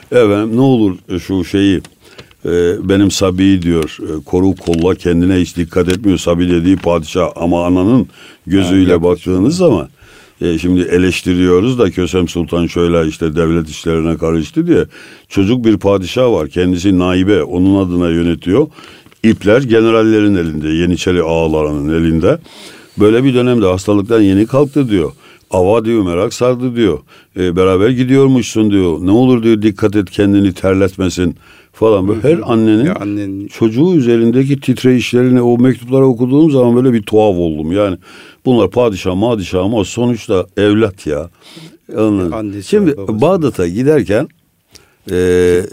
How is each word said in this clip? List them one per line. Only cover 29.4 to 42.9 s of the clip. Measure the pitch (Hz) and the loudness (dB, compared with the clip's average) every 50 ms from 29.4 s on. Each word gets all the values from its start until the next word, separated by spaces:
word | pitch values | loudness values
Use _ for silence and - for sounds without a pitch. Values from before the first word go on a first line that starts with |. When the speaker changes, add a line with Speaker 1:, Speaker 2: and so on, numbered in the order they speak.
| 113 | 2
Speaker 1:
diyor, | 113 113 110 | 2 0 2
dikkat | 104 110 101 - - 104 98 | 0 -2 -2 0 -2 -2 0
et | 107 101 87 | 0 -4 -2
kendini | - - 104 101 98 101 98 98 90 | -2 0 0 2 2 2 2 0 -2
terletmesin | - - 95 95 95 98 95 - - 95 90 - - 90 85 76 - _ - - - _ _ _ | -2 -2 -2 0 0 0 -2 -2 -4 -4 -4 -2 -2 -2 -2 -4 -6 _ -20 -20 -20 _ _ _
falan. | - 104 113 107 98 92 95 | -2 0 2 2 2 0 -2
Böyle | 110 113 107 | -4 -2 0
Speaker 2:
Hı | 135 | 0
hı. | |
Speaker 1:
her | 165 170 160 - 123 | 0 0 0 -2 0
annenin | 113 113 110 107 107 123 | 0 2 2 2 2 2
Speaker 2:
Ya | 160 196 | 0 -2
annenin | - 101 101 101 104 101 98 98 98 101 - | -4 -6 -8 -6 -8 -8 -8 -10 -10 -12 -14
Speaker 1:
çocuğu | - - 113 113 110 120 151 185 185 | -6 -2 -2 0 2 2 0 2 2
üzerindeki | 160 123 117 117 117 117 117 117 131 135 135 143 139 | 2 2 2 2 2 2 2 2 0 0 0 -2 -4
titreyişlerini | 139 - 127 107 - 131 127 123 107 - - 123 123 127 127 127 | -2 -2 -4 0 2 2 2 2 0 0 0 0 2 2 2 2
o | 120 120 120 120 | 2 2 2 4
mektupları | 123 131 123 110 117 120 127 135 135 | 2 2 2 0 -4 -2 2 2 4
okuduğum | 135 127 110 127 123 131 143 160 165 | 4 2 0 0 0 2 4 4 4
zaman | 139 131 123 120 117 | 4 2 2 4 2
böyle | 123 127 135 120 | 2 2 2 0
bir | 113 104 | 0 -2
tuhaf | - - 107 107 107 95 | 0 2 2 2 4 2
oldum. | 87 87 82 80 76 78 78 | 0 0 -2 -2 -4 -4 -4
Yani | 87 101 104 101 90 87 - - - - - - - _ _ | -2 0 0 0 -2 -6 -10 -18 -20 -20 -20 -20 -20 _ _
bunlar | 131 127 120 104 117 | 0 2 2 2 0
padişah, | - 123 123 117 101 90 - 95 90 | 0 0 0 0 -2 -4 -4 -4 -2
madişah | 92 104 120 123 107 90 - - 90 90 | -2 0 -2 -2 -2 -4 -4 -4 -2 -2
ama | 98 120 113 95 | -2 -2 -2 -4
sonuçta | - - - 120 120 123 110 - - 104 92 85 - _ - | -4 -4 -4 -2 -2 -2 -4 -4 -2 -2 -2 -2 -4 _ 0
evlat | 101 104 104 107 110 104 95 - - - | 0 2 2 2 0 0 -2 -6 -8 -6
ya. | 73 71 80 87 _ _ _ - - - 160 165 - _ _ - - - | -6 -6 -6 -10 _ _ _ -20 -20 -20 -20 -20 -20 _ _ -12 -4 -2
Anladın? | 110 110 104 98 92 85 | 0 0 0 0 -2 -4
Speaker 2:
Annesi, | 101 113 107 104 98 101 95 - | -6 -6 -8 -8 -10 -10 -8 -2
Speaker 1:
Şimdi | - 208 202 165 | -2 0 0 0